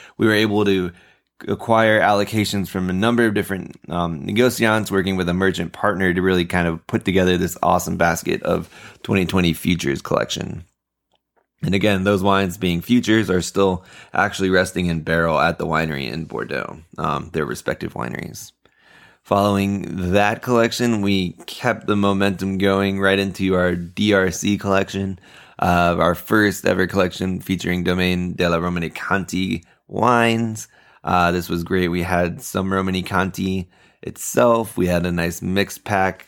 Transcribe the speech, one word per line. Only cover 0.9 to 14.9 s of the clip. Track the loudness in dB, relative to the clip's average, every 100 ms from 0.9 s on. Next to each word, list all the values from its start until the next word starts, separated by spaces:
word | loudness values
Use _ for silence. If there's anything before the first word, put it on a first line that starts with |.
| -6 _ _ _ _ -6
acquire | -6 2 4 4 4
allocations | 4 2 0 0 0 -2 -4
from | -4 -2
a |
number | 0 2 2
of | 2
different, | 0 -2 -6 -8 -16 -8
um, | -4 -4 -4 -4
negociants, | 2 2 4 2 2 2
working | 0 0
with | 0 0
a |
merchant | 2 2 0 -6
partner | -2 -2 2 0
to | 2
really | 2 2
kind | 2 0 0
of | -2 -4
put | -2
together | 0 2 4 2
this | 0 0
awesome | 0 2 -2 0
basket | 0 0 -2 -4
of | -2 -4 -4 -16 -20 -16
twenty | -2 0
twenty | 2 2 2
futures | 0 0 0 -2 -4
collection. | -2 -2 -2 -6 -8 -10 -14 _ _ _ _ _ _ _ _ _
And | -2
again, | 0 2 2
those | 2 2
wines | 2 2 0 -2
being | -2 -2
futures | 2 2 4 2 2
are | 0
still | -2 0 0 0 -8 -20 -6
actually | -2 -2 0 2
resting | 2 2 0
in | -2